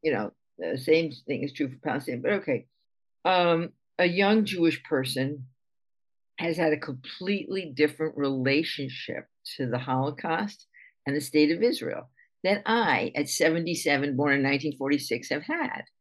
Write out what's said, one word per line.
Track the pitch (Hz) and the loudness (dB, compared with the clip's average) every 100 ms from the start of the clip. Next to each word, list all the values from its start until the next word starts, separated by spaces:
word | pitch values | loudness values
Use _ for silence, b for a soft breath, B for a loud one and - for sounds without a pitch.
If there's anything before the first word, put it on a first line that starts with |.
You | 160 | 0
know, | 123 104 _ _ _ | 0 -2 _ _ _
the | 85 113 | -6 -6
same | 127 160 165 135 - | 4 4 4 -6 -8
thing | 131 | -6
is | 139 | -6
true | - 143 | -4 -6
for | 131 | -4
Palestine, | 151 143 - 123 | -4 -4 -4 -4
but | 143 | 0
okay. | 202 196 123 - _ _ _ _ _ | -2 0 -4 -4 _ _ _ _ _
Um, | - 185 175 165 170 _ _ - | 2 4 4 2 0 _ _ 0
a | |
young | 180 175 196 220 | 0 4 4 4
Jewish | 202 196 165 139 | 2 2 2 2
person | - 147 127 131 131 147 131 _ _ _ _ _ _ _ _ - | -2 -2 -2 -2 -2 -4 -12 _ _ _ _ _ _ _ _ -6
has | 170 | -4
had | 160 160 | 0 2
a | 151 | 2
completely | - 131 - - 185 202 - 190 175 | -2 -10 -12 -10 -4 -4 -2 -6 -6
different | 127 151 147 160 - | 2 2 2 -6 -2
relationship | 143 135 127 139 165 - 135 131 - - - _ - - | -2 0 2 2 0 -4 -8 -8 -10 -10 -10 _ -18 -6
to | 127 | -4
the | 123 | -4
Holocaust | 127 131 135 147 170 165 208 - _ B B B | -2 0 0 -4 -4 -2 -4 -8 _ B B B
and | - | -4
the | 143 | -4
state | 143 151 151 | 2 4 6
of | 170 | 4
Israel | 233 - - - - b b _ | 2 0 -4 -8 -12 b b _
than | 185 247 | 0 0
I, | - 226 202 123 120 | 2 2 4 2 0
at | - 143 | -4 -4
seventy-seven, | - 160 165 165 170 - 143 143 | 2 2 2 -2 -2 0 0 0
born | 127 147 | 0 2
in | 139 | 2
nineteen | 135 139 151 139 | 2 0 -2 -4
forty-six, | 135 147 - 120 - | -2 -2 -2 -6 -4
have | 143 | -6
had. | 151 330 311 - - _ | -4 -4 -4 -6 -12 _